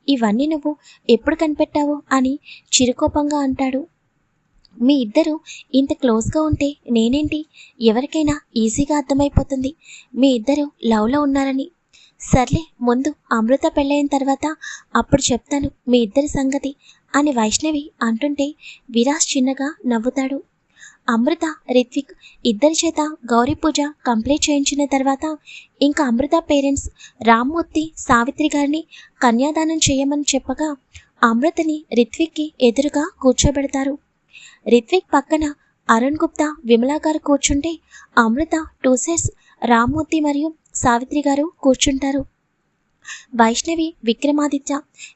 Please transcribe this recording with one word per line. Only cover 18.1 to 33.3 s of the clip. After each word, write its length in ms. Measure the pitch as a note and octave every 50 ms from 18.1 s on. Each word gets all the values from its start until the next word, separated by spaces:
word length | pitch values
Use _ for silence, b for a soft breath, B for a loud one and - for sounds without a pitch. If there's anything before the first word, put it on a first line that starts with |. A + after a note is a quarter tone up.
| A3+ A3 C#4+ D4 C#4+ C#4+ C#4 D4 D#4 B B B B B B -
విరాస్ 480 | A3 A#3 A#3 C#4 D4 E4 - - -
చిన్నగా 360 | C#4 B3+ C4+ C4+ C4+ C4+ C#4+ - - -
నవ్వుతాడు. 580 | B3 A#3 A3+ A3 B3+ - C#4 C4 C4 C#4 C#4 - _ _ _ _ B B B B B B B B -
అమృత, 460 | A#3 A3+ A#3+ D4 E4+ - E4+ D#4+ D#4 - _ -
రిత్విక్ 400 | B3 B3+ A#3+ - - C#4+ - - - b b b b b -
ఇద్దరి 280 | A#3+ G#3 G#3 C#4+ D#4 D#4+ - E4
చేత 160 | E4 D#4+ D#4
గౌరీ 520 | D4+ D#4 D#4 - A#3+ A3 A#3 A#3 A#3+ C4+ D4+
పూజ 280 | - - D#4 C#4 D4
కంప్లీట్ 680 | C#4+ D4 D4+ _ - B3+ A#3 A3 A3 B3+ D4 D4+ - D#4
చేయించిన 360 | D4 C#4+ C#4+ - C#4+ C#4+ C#4+
తర్వాత, 520 | C4 C#4 C4+ C4 C#4 C4+ C4+ D#4+ D#4 D#4 D4+ B B B B B B _ _
ఇంకా 220 | C#4 C#4+ C#4+ - D4
అమృత 260 | B3+ A3+ A#3+ C#4+ D4 E4
పేరెంట్స్ 520 | E4 E4 - D4 C#4 C#4 C#4 C#4 C#4 - - B B B B B _ G#3+
రామ్మూర్తి, 680 | A3+ A3+ A3+ B3 C#4 E4 E4+ E4 - - D#4+ D#4 D#4+ -
సావిత్రి 520 | - - - B3 A#3 A#3 C#4 - - D4+ D4+ -
గారిని 300 | C#4+ C#4+ C#4 D4 D#4+ E4 B B B B B B _
కన్యాదానం 560 | C4+ A#3+ A3+ A#3+ C4+ D4+ D4+ D#4+ D#4+ D#4+ D#4+
చేయమని 460 | D#4+ - - C#4 C4 C#4 C#4 D4 D4 C#4+ - C#4
చెప్పగా, 400 | B3+ - - C4 - D4+ D#4 C#4+ - _ _ b b b b b _ B3
అమృతని 600 | A#3 A3+ A#3 C#4 E4+ E4+ - D#4+ D#4 D4+ D#4 - _ A3+
రిత్విక్కి 600 | A#3 A#3 - - - E4 D#4+ - D#4 D4+ D#4 - -
ఎదురుగా 480 | B3+ A#3+ G#3 C#4 C#4+ D4 - C#4+ D4+ F#4+ - _
కూర్చోబెడతారు. 760 | - B3+